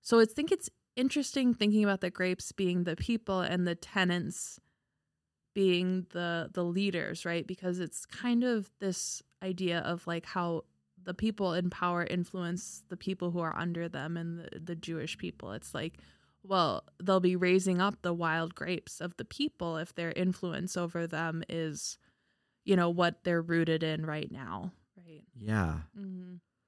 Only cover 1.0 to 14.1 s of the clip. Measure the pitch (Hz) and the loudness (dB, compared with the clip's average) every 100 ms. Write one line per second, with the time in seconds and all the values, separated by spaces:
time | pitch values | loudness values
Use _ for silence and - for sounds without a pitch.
1 | 262 294 269 277 247 233 208 214 208 190 | 0 2 0 2 2 4 4 6 4 2
2 | 180 - 185 185 - - 185 180 175 165 | -2 0 0 0 -6 -2 0 2 0 -2
3 | - 226 - 190 180 180 175 170 - 196 | 0 -2 0 0 2 0 0 -2 -4 0
4 | 180 175 - - - - _ _ _ _ | 2 2 -2 -6 -10 -12 _ _ _ _
5 | _ _ _ _ _ 208 190 180 185 185 | _ _ _ _ _ 2 4 4 2 0
6 | 175 175 175 170 - - 175 175 202 175 | -2 -4 -2 -2 -2 -2 0 2 0 0
7 | - 170 170 170 156 185 185 180 175 - | -4 -4 -2 -2 -4 -4 -2 -2 -4 -6
8 | - - 247 240 247 226 190 _ 196 180 | -12 -4 2 4 4 2 -2 _ -4 -2
9 | - - - _ 190 180 185 170 - 170 | -4 -8 -12 _ -6 0 0 0 0 -4
10 | - 170 - 185 175 165 - _ _ _ | -2 -4 -2 -2 0 -2 -6 _ _ _
11 | 185 180 220 214 190 170 180 - 180 175 | -10 -2 -2 2 0 2 0 0 0 2
12 | 175 180 175 185 170 180 - - _ 180 | 0 -2 -2 -4 -4 -4 -8 -14 _ -8
13 | - 185 175 175 165 - 175 170 170 175 | -6 -2 -2 -2 -2 -2 -2 -2 -4 -6
14 | 151 | -4